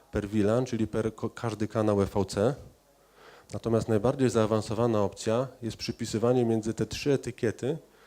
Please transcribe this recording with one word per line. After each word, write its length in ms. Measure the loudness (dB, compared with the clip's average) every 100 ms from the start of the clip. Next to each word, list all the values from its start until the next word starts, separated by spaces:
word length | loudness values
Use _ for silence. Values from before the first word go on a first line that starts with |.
| _
per 180 | -6 -2
V 140 | 2
lan, 220 | 4 2 0
czyli 220 | -2 -2
per 280 | -2 -4 -4
ko-, 140 | -8
każdy 380 | -6 -6 -4 -4
kanał 340 | 0 2 4
F 120 | 2
V 120 | 0 -2
C. 300 | 0 0 0 -12 _ _ _ _ -20 -20 -20 -14
Natomiast 340 | -8 0 0 2
najbardziej 420 | 2 2 2 2
zaawansowana 720 | 4 2 2 0 0 2 2
opcja 460 | 0 -2 -2 -2 -2 -6
jest 160 | -10 -8
przypisywanie 680 | -8 -8 -4 0 2 4 4
między 280 | 2 -2
te 120 | -4 -4
trzy 280 | -2 0
etykiety, 640 | 0 -2 -4 -4 -2 -6 -6 -10 _